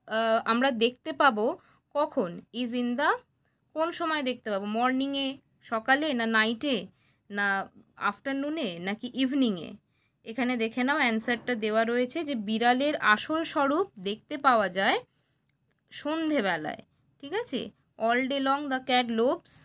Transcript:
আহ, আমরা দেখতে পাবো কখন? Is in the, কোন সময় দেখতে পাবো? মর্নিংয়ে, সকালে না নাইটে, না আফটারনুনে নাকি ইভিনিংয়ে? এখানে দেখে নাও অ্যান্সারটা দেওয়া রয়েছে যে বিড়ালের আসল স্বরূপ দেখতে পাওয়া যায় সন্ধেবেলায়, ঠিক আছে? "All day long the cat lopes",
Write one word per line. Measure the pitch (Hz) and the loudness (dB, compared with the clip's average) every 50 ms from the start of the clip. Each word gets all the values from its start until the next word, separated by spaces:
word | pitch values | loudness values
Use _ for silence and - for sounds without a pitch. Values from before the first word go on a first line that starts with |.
| _ - | _ -6
আহ, | 208 220 226 226 220 226 220 | -2 0 2 2 2 2 2
আমরা | - 226 240 262 277 | 2 2 2 2 2
দেখতে | 254 214 233 247 247 - _ 320 | 2 4 2 2 2 -2 _ -6
পাবো | 302 - 311 269 226 208 214 262 349 370 _ _ _ _ _ _ - | 0 4 4 4 6 4 2 0 0 -2 _ _ _ _ _ _ -2
কখন? | 285 302 302 - 277 202 170 175 - - _ - | -2 -2 0 0 -2 -2 -2 -4 -8 -14 _ -8
Is | 233 247 226 | -6 -4 -4
in | 240 247 247 240 240 | -2 -2 -2 -2 -2
the, | 240 294 339 453 508 - _ _ _ _ _ _ _ _ _ - | 0 2 2 0 0 -4 _ _ _ _ _ _ _ _ _ -4
কোন | 311 320 339 | -2 -2 -2
সময় | 330 - 349 320 311 302 277 | -2 -2 -2 -2 0 0 0
দেখতে | 254 240 233 - 220 | -2 -4 -4 -4 -4
পাবো? | 208 196 202 | -4 -2 -2
মর্নিংয়ে, | 208 214 226 247 254 262 262 269 277 277 277 269 269 269 - - _ _ _ | -2 -2 0 2 2 2 0 0 -2 -2 -4 -4 -4 -6 -8 -14 _ _ _
সকালে | _ - 233 220 220 254 269 285 302 311 262 | _ -6 -6 -2 2 4 4 4 4 2 0
না | 240 226 | 0 0
নাইটে, | 226 226 220 214 220 240 220 285 294 262 190 185 - - _ _ _ _ _ _ - | 2 4 4 4 2 0 -2 -2 -2 -2 -2 -4 -6 -14 _ _ _ _ _ _ -10
না | 202 202 202 202 196 196 190 - - - - _ _ | -6 -2 -2 0 0 -2 -4 -6 -10 -20 -20 _ _
আফটারনুনে | - - - - - - 269 269 269 277 294 311 330 285 196 170 170 | -4 -4 -4 -4 -4 -4 -4 -4 -4 -4 -4 -4 -2 -4 -4 -4 -4
নাকি | 175 190 208 214 - 247 - | -4 -6 -6 -6 -8 -8 -2
ইভিনিংয়ে? | 247 269 254 262 277 262 226 196 170 147 - 202 - _ _ _ _ _ _ _ _ _ | -2 0 0 2 2 2 2 0 -2 -6 -10 -14 -16 _ _ _ _ _ _ _ _ _
এখানে | - 220 262 247 247 254 233 | -10 -6 -4 -2 -2 0 0
দেখে | 220 226 226 254 247 | -2 -2 -2 0 0
নাও | 269 294 311 | 2 2 2
অ্যান্সারটা | 277 240 220 220 220 - 240 226 - - 247 | 2 2 2 0 0 -2 -2 -2 -2 -4 -4
দেওয়া | 214 214 214 214 220 226 | -2 -2 0 2 2 2
রয়েছে | 226 240 247 254 247 - - - | 2 2 0 0 -2 -2 -4 -4
যে | 285 285 | -4 -4
বিড়ালের | 226 202 202 220 214 233 240 247 254 277 294 302 | -4 -4 -2 -2 2 4 4 4 4 2 0 0
আসল | - - 214 214 214 - - 311 320 330 | 2 2 2 2 2 2 -2 -2 -2 -2
স্বরূপ | 311 - 311 277 277 285 339 403 - - 208 | -2 0 0 2 2 2 2 0 -2 -6 -8
দেখতে | 180 196 214 214 - - 294 285 | -6 -6 -6 -6 -8 -10 -8 0
পাওয়া | 294 269 247 220 202 185 | 2 4 4 4 2 0
যায় | 175 190 190 233 339 480 494 - _ _ _ _ _ _ _ _ _ _ _ _ _ _ _ _ | 0 0 2 2 2 0 -2 -6 _ _ _ _ _ _ _ _ _ _ _ _ _ _ _ _
সন্ধেবেলায়, | - - - 285 311 320 320 311 302 277 202 190 170 156 151 151 - - - _ _ _ _ _ _ _ | -14 -8 -6 -4 -2 -2 0 0 0 0 0 0 -2 -2 -4 -6 -8 -10 -14 _ _ _ _ _ _ _
ঠিক | - 277 339 | -12 -8 -6
আছে? | 427 480 - 285 214 170 208 - _ _ _ _ - | -6 -6 -4 -6 -6 -6 -8 -12 _ _ _ _ -4
"All | 220 226 240 247 262 247 | -2 0 0 0 0 0
day | 277 277 | -2 0
long | 269 269 269 285 294 277 | 0 0 0 0 0 -2
the | 254 262 262 - | -4 -4 -2 2
cat | 247 247 254 233 | 2 2 2 2
lopes", | 233 226 233 262 339 349 - - - - - | 0 2 2 2 0 -2 -4 -10 -16 -16 -16